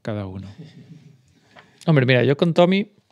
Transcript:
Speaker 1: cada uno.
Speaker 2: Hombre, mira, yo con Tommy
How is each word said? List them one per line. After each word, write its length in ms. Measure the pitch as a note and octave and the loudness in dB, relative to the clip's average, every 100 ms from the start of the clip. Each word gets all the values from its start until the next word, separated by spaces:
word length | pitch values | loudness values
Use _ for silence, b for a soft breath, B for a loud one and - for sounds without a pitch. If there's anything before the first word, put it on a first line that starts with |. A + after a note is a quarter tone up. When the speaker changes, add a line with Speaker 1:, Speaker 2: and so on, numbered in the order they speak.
Speaker 1:
cada 240 | - G#2 G2 | -12 -10 -10
uno. 220 | F#2+ G2 G2 - - - D#3+ - _ _ _ b b b b - | -14 -18 -20 -20 -20 -20 -20 -20 _ _ _ b b b b -2
Speaker 2:
Hombre, 200 | D3+ B2+ | 0 2
mira, 160 | B2+ | 2
yo 120 | A#2+ D3 | 2 0
con 180 | F3 D#3+ | 0 2
Tommy 360 | F3+ G3 G#3+ _ _ | 2 2 -4 _ _